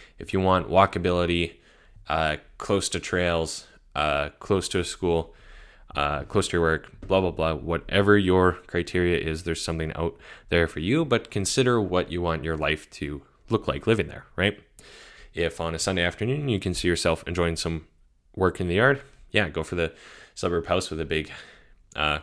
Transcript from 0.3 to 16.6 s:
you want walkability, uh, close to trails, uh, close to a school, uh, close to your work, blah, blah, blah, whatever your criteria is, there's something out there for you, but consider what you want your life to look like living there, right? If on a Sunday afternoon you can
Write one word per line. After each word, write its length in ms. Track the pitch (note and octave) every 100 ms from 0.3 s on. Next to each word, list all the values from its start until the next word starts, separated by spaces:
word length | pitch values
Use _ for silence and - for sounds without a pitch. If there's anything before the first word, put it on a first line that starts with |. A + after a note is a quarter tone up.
you 60 | F#2+
want 300 | F#2 F#2 -
walkability, 840 | F2+ F#2+ F#2+ F2 F2 F2 F2 E2 - _ _ _ - -
uh, 300 | D#2+ D#2 D2+ - -
close 320 | - G2+ -
to 100 | F2+
trails, 640 | - F#2 F2 E2+ D#2+ - - - _ -
uh, 340 | D2+ C#2+ D2 -
close 280 | - G2 -
to 100 | F#2
a 40 |
school, 500 | E2+ - F2+ E2 - - - - - - - -
uh, 280 | C#2+ C#2+ C#2+
close 220 | G#2 -
to 80 | F2
your 40 |
work, 300 | E2 D#2+ - - -
blah, 140 | F#2+
blah, 100 | F#2
blah, 240 | D#2 D#2+ D2+
whatever 640 | D2+ E2 - G2 G2+ G#2
your 420 | F#2 F#2 F#2 F2 -
criteria 500 | F2 E2+ F2+ F2 E2+
is, 260 | D#2+ D#2+
there's 180 | F2 D#2+
something 300 | - E2 D#2+ D2+
out 200 | E2+ - - - -
there 180 | E2+ E2
for 120 | -
you, 260 | F2 D3 D3+
but 260 | A#2 -
consider 500 | G#2 F#2+ - B2+ A#2
what 300 | F#2+ F2+ -
you 100 | F2
want 220 | E2+ E2
your 140 | D#2+ D#2
life 300 | D2 D#2 -
to 320 | - D2 C#2+ - _ -
look 180 | A#2+ -
like 200 | D2 -
living 200 | A2+ D2+
there, 180 | - - -
right? 240 | G2 - _ - - - - - -
If 260 | - E2 -
on 140 | E2
a 60 | D#2+
Sunday 240 | - F#2
afternoon 460 | F2 - G#2+ C#3+ C#3+
you 100 |
can 160 | G2+